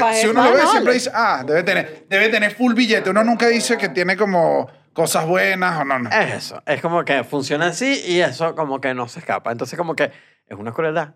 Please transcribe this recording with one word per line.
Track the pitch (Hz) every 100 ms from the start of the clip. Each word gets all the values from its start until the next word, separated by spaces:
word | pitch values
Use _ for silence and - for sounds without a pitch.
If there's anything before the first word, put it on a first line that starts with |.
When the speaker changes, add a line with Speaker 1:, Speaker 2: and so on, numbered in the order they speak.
Speaker 1:
capaz | 233
Speaker 2:
Si | 220 226
Speaker 1:
es |
Speaker 2:
uno | 233
lo | 254
Speaker 1:
más |
Speaker 2:
ve, | 262
siempre | 320 427
Speaker 1:
noble. | 233
Speaker 2:
dice, | 247 -
"Ah, | 214 220 151 127
debe | 156
tener, | 185 180 147 - -
debe | 196 220
tener | 220 208
full | 208 247
billete". | 226 233 214 185
Uno | 196
nunca | 226 233 233
dice | 233 - 226
que | 196
tiene | 180 180 190
como | 208 180 160 143 127 - _
cosas | - 160 180 160
buenas | 185 196 190 185 165
o |
no, | 139 131
no. | 120
Speaker 3:
Es | 214 151
eso, | 104 - - -
es | 139
como | 170 170
que | 160 139
funciona | 120 143 127 151 170
así | 165 262 277 165
y | 175
eso | 160 127 165 160
como | 151 135
que | 139
no | 127 120
se | -
escapa. | - 95 -
Entonces | 117 127 165
como | 170
que | 151 147 - _ _ _
es | 110
una | 113
crueldad, | 117 160 160 151